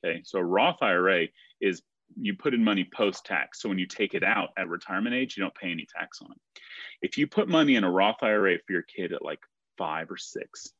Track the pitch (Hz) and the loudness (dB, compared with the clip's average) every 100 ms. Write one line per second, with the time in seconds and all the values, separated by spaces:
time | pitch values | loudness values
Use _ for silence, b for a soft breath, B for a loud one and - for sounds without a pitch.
0 | 87 82 - 98 87 95 147 170 113 90 | -2 -4 -4 -2 2 4 4 2 2 4
1 | 92 90 82 b b b 101 87 _ _ | 4 4 0 b b b -2 -2 _ _
2 | _ - 101 98 147 120 110 101 90 - | _ -6 -4 -2 0 2 4 2 -2 0
3 | 104 95 - 87 - - 113 95 90 - | 0 -2 -6 -4 -4 -6 -4 -2 -4 -2
4 | 101 92 92 110 90 - 87 85 - 95 | -2 0 0 0 -2 -4 -6 -6 -6 -4
5 | 117 123 127 - 92 - 92 85 - 87 | -2 -2 -4 -4 -6 -6 -8 -8 -10 -12
6 | 85 - - - _ B B B B B | -12 -12 -20 -20 _ B B B B B
7 | - - 147 - 202 165 147 123 92 92 | -6 -2 0 0 2 4 6 4 4 4
8 | 101 113 120 107 95 87 - 92 - - | 2 2 0 4 4 2 -2 -4 -4 -8
9 | 87 82 - 76 - _ _ _ 85 78 | -6 -6 -8 -10 -14 _ _ _ -6 -4
10 | 80 - - - - - - | -8 -12 -10 -10 -12 -14 -18